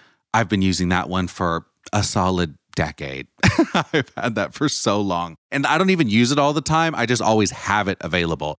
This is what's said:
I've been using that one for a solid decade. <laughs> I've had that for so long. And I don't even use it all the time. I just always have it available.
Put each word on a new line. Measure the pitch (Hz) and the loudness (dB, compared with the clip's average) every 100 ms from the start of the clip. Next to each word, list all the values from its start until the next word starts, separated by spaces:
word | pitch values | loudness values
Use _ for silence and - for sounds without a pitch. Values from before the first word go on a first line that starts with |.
| _ _ _ | _ _ _
I've | 113 101 | -2 2
been | 101 | 2
using | 95 85 90 | 2 0 0
that | 90 78 | 0 0
one | 92 87 | -4 -4
for | - 87 82 - _ - | -2 -2 -2 -6 _ -4
a | 104 | -2
solid | 98 107 92 92 82 - _ - | 0 0 2 2 -2 -6 _ -4
decade. | 80 - 69 67 - - | -4 -6 -10 -10 -14 -2
<laughs> | - - - | 0 2 2
I've | 180 - 151 - - | 0 0 -2 -2 -6
had | 120 107 | -4 -2
that | 95 | -4
for | - 151 | -2 -2
so | - 110 101 | 0 0 0
long. | 98 87 85 82 _ | 0 -4 -6 -12 _
And | 139 139 | -4 0
I | 160 | 2
don't | 190 | 2
even | 180 117 | 2 4
use | 110 120 | 4 4
it | 147 | 4
all | 143 | 2
the | 151 | 0
time. | 143 160 165 131 | 0 0 2 -2
I | 120 | -2
just | 117 | 0
always | 104 110 98 | 2 4 2
have | - - 104 98 | -2 -2 0 0
it | 90 | -4
available. | 82 90 82 73 76 | -2 0 0 -2 -4